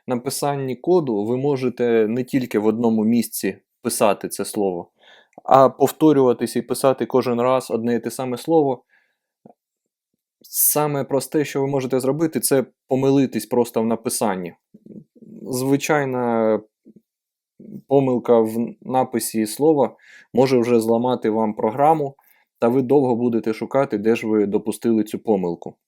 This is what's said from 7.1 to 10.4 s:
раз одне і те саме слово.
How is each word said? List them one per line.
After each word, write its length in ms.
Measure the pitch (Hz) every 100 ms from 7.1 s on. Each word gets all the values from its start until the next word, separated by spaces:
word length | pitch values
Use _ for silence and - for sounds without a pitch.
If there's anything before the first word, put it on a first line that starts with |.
| 127 123 120
раз 300 | 123 131 -
одне 240 | 113 117 117
і 40 |
те 120 | 117
саме 260 | - 127 123
слово. 460 | - 165 143 123 _ _ _ _ _ _ - _ _ _ _ _ _ _ _ _